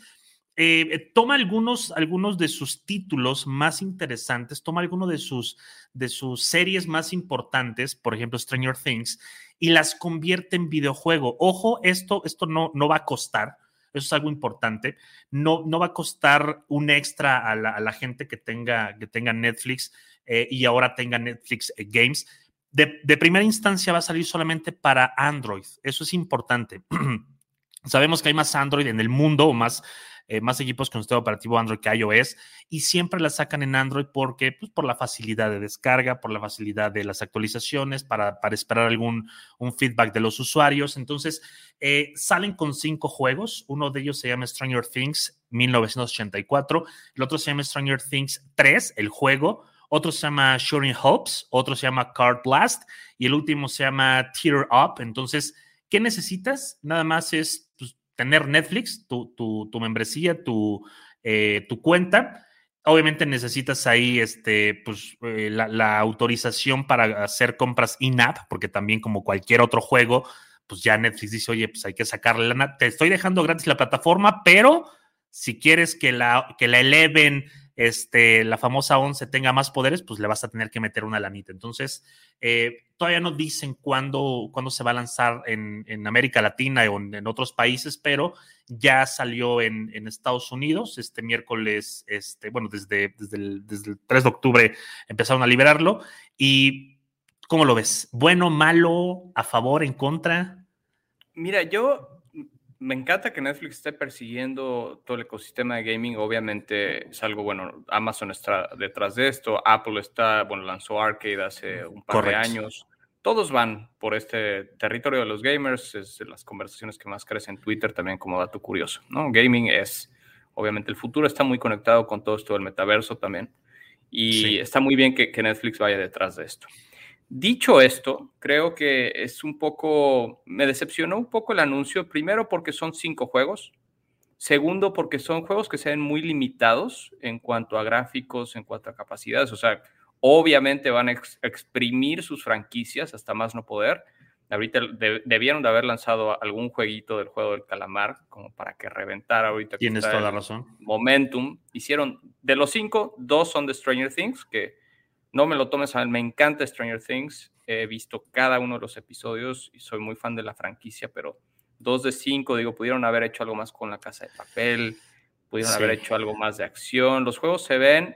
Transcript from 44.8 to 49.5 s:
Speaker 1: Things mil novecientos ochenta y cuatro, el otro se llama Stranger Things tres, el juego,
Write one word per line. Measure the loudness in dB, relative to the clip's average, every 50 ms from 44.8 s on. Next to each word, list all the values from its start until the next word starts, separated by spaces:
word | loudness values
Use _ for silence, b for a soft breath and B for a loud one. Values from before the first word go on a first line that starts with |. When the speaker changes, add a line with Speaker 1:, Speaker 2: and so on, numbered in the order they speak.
| -2 -4
Speaker 1:
Things | -4 -4 -4 -4 -2 -4 -6 -6 _ _ _ -6
mil | -2 0 2 4
novecientos | 4 4 2 2 -2 -4 -6 -6
ochenta | -6 -6 -8 -6 -6 -6
y | -4
cuatro, | 0 0 0 0 2 -2 -2 -2 B B B B B B
el | -6
otro | -6 -4 -4 -4
se | -4 -2
llama | -4 -4 -4
Stranger | -4 -4 -4 -2 -2 -2 -2
Things | -4 -4 -4 -4 -4 -4 -8 -10 _ _ _
tres, | 4 6 6 6 4 2 0 -6
el | -4 -4 -4
juego, | -2 0 2 4 4 4 2 0